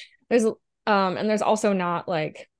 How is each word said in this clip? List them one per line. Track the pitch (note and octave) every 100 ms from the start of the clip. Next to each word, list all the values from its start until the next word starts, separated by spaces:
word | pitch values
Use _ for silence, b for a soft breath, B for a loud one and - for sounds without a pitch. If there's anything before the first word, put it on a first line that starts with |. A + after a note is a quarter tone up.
| B B _
There's, | A#3+
um, | A3 - _ _ - G3+ F#3+ F3
and | G#3
there's | G#3+
also | G#3 G#3+ G#3+
not, | G3 F3 E3+ -
like, | E3+ D#3 - - _